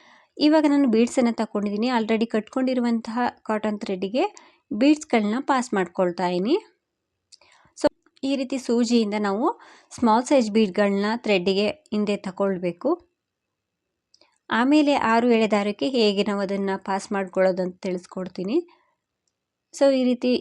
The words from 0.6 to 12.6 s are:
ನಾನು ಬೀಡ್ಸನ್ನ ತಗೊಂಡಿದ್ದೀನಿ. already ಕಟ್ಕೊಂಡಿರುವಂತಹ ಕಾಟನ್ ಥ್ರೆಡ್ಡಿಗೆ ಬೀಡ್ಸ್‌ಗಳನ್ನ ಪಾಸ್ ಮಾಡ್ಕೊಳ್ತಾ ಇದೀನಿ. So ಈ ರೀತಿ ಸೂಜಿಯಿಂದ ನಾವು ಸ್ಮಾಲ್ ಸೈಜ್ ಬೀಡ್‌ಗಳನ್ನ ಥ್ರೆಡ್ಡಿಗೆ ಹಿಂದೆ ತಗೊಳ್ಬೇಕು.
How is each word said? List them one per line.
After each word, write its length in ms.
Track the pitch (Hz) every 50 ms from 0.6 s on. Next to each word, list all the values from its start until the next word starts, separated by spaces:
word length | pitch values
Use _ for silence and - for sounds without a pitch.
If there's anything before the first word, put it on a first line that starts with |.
| 302 294
ನಾನು 200 | 285 285 277 247
ಬೀಡ್ಸನ್ನ 440 | 214 220 240 240 - 277 240 233
ತಗೊಂಡಿದ್ದೀನಿ. 540 | 226 - 220 - - 208 202 208 202 208 226 254
already 380 | 254 226 220 214 226 214 233
ಕಟ್ಕೊಂಡಿರುವಂತಹ 920 | 233 - 214 214 - - 262 262 254 254 254 240 240 233 220 - 233 220 247 247 - - _
ಕಾಟನ್ 380 | _ - 214 214 208 220 208 202
ಥ್ರೆಡ್ಡಿಗೆ 440 | - - 196 185 196 190 208 262 359 415 - - - _ _ _ _ -
ಬೀಡ್ಸ್‌ಗಳನ್ನ 640 | 220 208 254 294 311 302 - - - 226 208 202 214 254
ಪಾಸ್ 300 | 285 - 277 262 254 - 220
ಮಾಡ್ಕೊಳ್ತಾ 540 | 196 180 - - - 190 180 175 - 185 180
ಇದೀನಿ. 280 | 180 180 190 233 330 427 - _ _ _ _ _ _ _ _ _ _ _ _ _ _ - _ _ _ _ _ _ _ -
So 80 | - 294 _ _ _ _ _ _
ಈ 140 | - 269 277
ರೀತಿ 220 | 254 277 254 277 254
ಸೂಜಿಯಿಂದ 560 | - - 233 233 247 220 240 233 220 202 208 214
ನಾವು 280 | 208 202 196 208 269 349 494 - - - - - _ _
ಸ್ಮಾಲ್ 340 | - - 247 226 214 240 254
ಸೈಜ್ 240 | - 302 269 226 214
ಬೀಡ್‌ಗಳನ್ನ 560 | 202 226 220 190 180 208 208 202 196 196 202 208 226
ಥ್ರೆಡ್ಡಿಗೆ 520 | 240 - 214 202 185 175 196 190 196 208 202 - - _ -
ಹಿಂದೆ 260 | 214 214 208 202 202
ತಗೊಳ್ಬೇಕು. 720 | 196 - 196 180 - 202 196 190 175